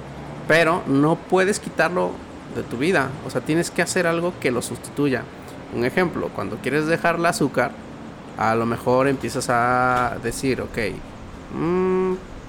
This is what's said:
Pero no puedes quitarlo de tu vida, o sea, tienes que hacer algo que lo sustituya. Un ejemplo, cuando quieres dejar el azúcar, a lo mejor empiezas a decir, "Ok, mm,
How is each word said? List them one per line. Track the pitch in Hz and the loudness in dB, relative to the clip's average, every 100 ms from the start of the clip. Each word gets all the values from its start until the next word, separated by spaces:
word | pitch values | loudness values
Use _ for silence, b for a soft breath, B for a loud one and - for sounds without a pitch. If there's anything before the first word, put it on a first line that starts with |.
| - - - - - | -14 -12 -12 -6 2
Pero | 156 160 175 - | 6 6 2 2
no | 139 147 170 | 4 4 2
puedes | - 180 190 208 | 2 2 4 0
quitarlo | - - 165 180 180 - - - - 127 | -4 0 0 2 -2 -4 -12 -16 -10 -8
de | |
tu | - 135 | -6 -2
vida, | 156 175 127 - 131 | 2 2 2 -4 -4
o | |
sea, | 135 | -4
tienes | 120 156 170 | 0 0 0
que | - | 0
hacer | 170 190 170 | 0 2 2
algo | 165 175 - | 2 -2 0
que | 139 | 0
lo | 120 | 0
sustituya. | - 117 - - 147 120 - - B B - 117 | -2 -8 -8 0 2 2 -4 -14 B B -8 -2
Un | 123 | 0
ejemplo, | 185 180 123 85 - | 2 0 0 -4 -4
cuando | 101 107 | -6 -4
quieres | 123 143 156 | -2 0 0
dejar | 165 175 165 | 2 2 2
el | 170 | 2
azúcar, | 165 139 131 123 - - - - - - - | 2 2 2 0 -2 -14 -14 -14 -16 -12 0
a | 110 113 | 2 4
lo | 117 | 2
mejor | 117 - 127 135 | 0 2 4 4
empiezas | 131 117 127 - | 2 -2 -2 2
a | 120 123 127 127 123 120 104 | 2 4 4 4 2 0 -2
decir, | 113 - 135 117 | -4 -2 0 0
"Ok, | 101 - 104 90 - - - - - 135 | -2 -2 -4 -4 -12 -14 -16 -14 -10 -4
mm, | 156 180 185 185 185 185 - - | 0 2 2 2 0 -2 -8 -14